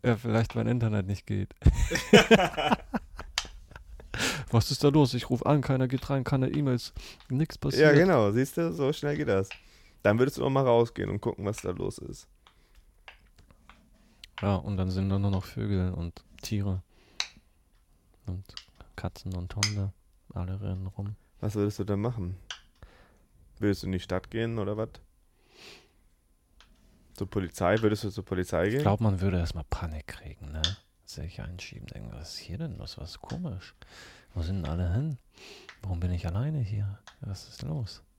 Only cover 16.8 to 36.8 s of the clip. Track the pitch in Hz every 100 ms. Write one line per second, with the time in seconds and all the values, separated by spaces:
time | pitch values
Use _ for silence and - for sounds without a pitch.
16.8 | - _ _ - - - _ _ _ _
17.8 | _ _ _ _ - 92 - - - _
18.8 | - - 92 - 95 90 90 104 104 104
19.8 | 98 - _ _ _ - 92 95 101 95
20.8 | 92 - 101 107 _ _ 107 104 101 -
21.8 | 101 101 110 113 87 92 - - - _
22.8 | - - - _ _ _ - - 104 98
23.8 | - 92 - 92 - 110 117 113 98 107
24.8 | 113 - - _ _ _ _ - - -
25.8 | _ _ _ _ _ _ _ _ - _
26.8 | _ _ _ - 98 107 90 - 90 107
27.8 | 110 104 104 95 92 92 90 82 95 127
28.8 | 101 104 113 95 95 90 85 82 76 -
29.8 | 85 78 - - 76 73 73 78 82 98
30.8 | _ _ - - 82 - - 90 - -
31.8 | - - 53 64 82 - - 95 160 -
32.8 | - - - - - 165 175 92 - _
33.8 | - - - - _ - 78 98 73 85
34.8 | 90 104 156 131 _ - - - - -
35.8 | 92 87 87 87 85 92 143 156 101 104